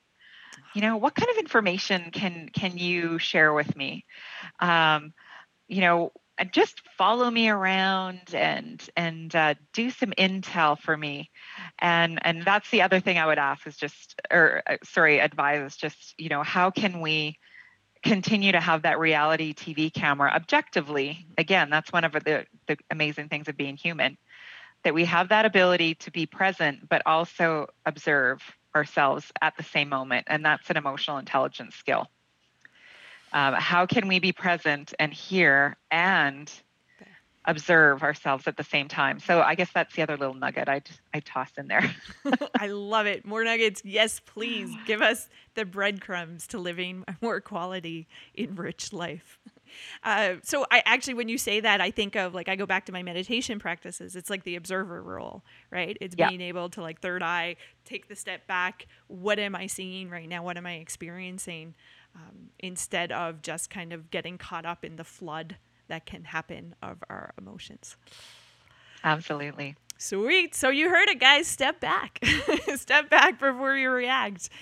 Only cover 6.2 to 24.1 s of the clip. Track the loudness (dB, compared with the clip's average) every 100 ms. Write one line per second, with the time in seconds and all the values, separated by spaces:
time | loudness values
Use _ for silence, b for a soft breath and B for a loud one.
6.2 | _ -8 -2 2 2 0 -10 0 2 4
7.2 | 2 4 4 4 2 2 2 0 -2 -8
8.2 | -8 -2 0 -2 -6 -14 -10 -4 -4 -4
9.2 | -2 2 2 0 _ -4 -4 -2 -2 2
10.2 | 0 0 -4 2 2 2 0 -2 -2 -8
11.2 | -12 -18 B B -16 B 2 4 4 2
12.2 | -2 0 2 2 4 4 6 4 4 2
13.2 | 4 4 2 -2 -8 -8 -8 -10 -20 -14
14.2 | 2 6 6 4 0 -4 -2 4 6 6
15.2 | 4 2 2 0 -2 -8 -8 -8 -18 -10
16.2 | -4 -2 0 2 2 2 -2 -2 -2 -2
17.2 | -2 -6 b b b b b _ 0 2
18.2 | 2 2 4 4 4 2 2 2 4 4
19.2 | 4 2 0 -6 -6 -2 -2 0 0 4
20.2 | 4 2 2 0 2 -2 -2 -2 -2 -6
21.2 | -6 -4 2 4 4 2 2 0 2 0
22.2 | 0 0 -2 _ -6 -4 -4 -2 -2 -4
23.2 | -6 -6 -6 -6 -6 -4 -6 -2 -2